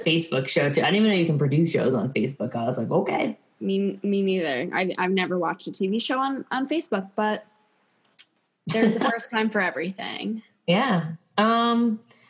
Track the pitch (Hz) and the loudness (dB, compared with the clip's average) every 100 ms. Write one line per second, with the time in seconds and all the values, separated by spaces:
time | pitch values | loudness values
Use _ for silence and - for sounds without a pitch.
0 | - 160 165 131 135 170 143 143 156 196 | 2 0 0 -2 0 0 2 2 2 4
1 | 220 190 160 147 143 147 165 135 113 127 | 4 4 2 2 2 4 2 2 2 2
2 | 120 - 113 - - 120 117 - 113 160 | 0 0 -2 -4 -6 -4 -2 -2 0 0
3 | - - - - _ _ 196 196 196 196 | 0 -2 -2 -6 _ _ -2 0 -2 -2
4 | 202 196 196 190 160 127 - - 185 - | -2 0 2 0 0 -2 -2 -2 -2 -2
5 | 185 190 175 180 160 - - - 190 220 | 0 0 0 0 -2 -4 -8 -4 -2 -2
6 | - 262 269 269 - 254 277 311 - 202 | -2 -2 -2 -4 -4 -4 -2 -2 -2 -6
7 | 190 - 214 208 - _ _ _ _ _ | -4 -4 -2 -2 -8 _ _ _ _ _
8 | _ - - _ _ _ - 220 226 - | _ -18 -18 _ _ _ -4 2 2 2
9 | 254 233 - 226 220 214 180 151 175 190 | 0 -2 -4 -2 0 0 -2 -2 -6 -6
10 | 185 - 196 220 - _ - 185 262 180 | -10 -8 -8 -8 -12 _ 0 2 2 0
11 | 156 165 _ - 220 233 233 233 240 220 | -2 -8 _ 0 2 4 2 2 2 -2
12 | - _ | -8 _